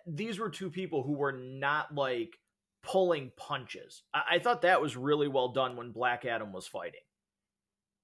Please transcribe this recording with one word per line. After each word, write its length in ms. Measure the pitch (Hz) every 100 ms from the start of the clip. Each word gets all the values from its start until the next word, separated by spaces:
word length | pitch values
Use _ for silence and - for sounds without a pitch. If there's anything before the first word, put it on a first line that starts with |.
| 175
these 320 | 151 220 196
were 120 | 220
two 200 | - 190
people 320 | 170 185 151
who 100 | 131
were 180 | 143 143
not, 600 | 131 127 135 139 151 -
like, 440 | 147 135 123 113 - _ _ _ _
pulling 500 | - 190 185 160 127 -
punches. 680 | - 139 120 - - - _
I, 80 | 151 -
I 60 | 170
thought 240 | 240 240
that 180 | 180 170
was 160 | 147 120
really 320 | 135 147 147
well 200 | 131 127
done 280 | 131 127 123
when 160 | 120
Black 320 | 110 123 120
Adam 280 | 123 113 104
was 140 | 92 -
fighting. 320 | 98 87 - _ _ _ _ _ _ _ _ _ _